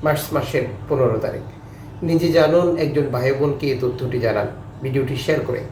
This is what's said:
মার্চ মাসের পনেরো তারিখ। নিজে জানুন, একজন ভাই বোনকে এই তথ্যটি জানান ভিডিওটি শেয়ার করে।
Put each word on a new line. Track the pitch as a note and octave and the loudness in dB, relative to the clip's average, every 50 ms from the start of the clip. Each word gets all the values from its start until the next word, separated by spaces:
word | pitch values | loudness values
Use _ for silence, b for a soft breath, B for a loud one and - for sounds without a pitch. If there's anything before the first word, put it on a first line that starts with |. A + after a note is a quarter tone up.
| - | 2
মার্চ | D#3 D3+ D3 - - - | 0 0 0 -2 -4 -4
মাসের | D3 B2+ - - C#3+ B2 B2+ - - - - | -4 -4 0 -2 -2 -2 -2 -6 -10 -4 -2
পনেরো | D3+ C3+ B2+ B2 A2 - - | 0 2 4 2 2 2 -2
তারিখ। | - - - - - B B B B B B B B B - - D#3+ | -2 -4 -6 -10 -12 B B B B B B B B B -6 -2 2
নিজে | E3 E3 E3+ E3 D#3 E3 | 2 4 4 4 6 6
জানুন, | D#3 D3+ D#3+ F3 F3+ F3+ E3+ E3+ D#3+ | 6 6 6 6 4 4 2 2 0
একজন | C#3+ C3 D3 C#3+ C3 B2 | 0 2 0 0 0 0
ভাই | B2 B2 C3+ C3+ C3+ | 0 2 2 2 2
বোনকে | C#3+ D3 C#3 - - C#3+ C3 | 2 0 0 0 0 -2 0
এই | B2 C3 | 0 0
তথ্যটি | B2 A#2+ - C3+ B2 B2+ B2 A#2+ | -2 -2 -2 -4 -2 -2 0 0
জানান | A2+ G#2 G#2 G#2 G#2 - - - - - - - | 2 2 0 -2 -2 -4 -10 -14 -16 -14 -8 -6
ভিডিওটি | C3+ B2+ C#3 B2+ B2 - B2 - | -2 0 0 0 0 -2 -4 0
শেয়ার | - D#3+ - - - | 0 0 0 0 -2
করে। | B2 - - - | -4 -4 -4 -8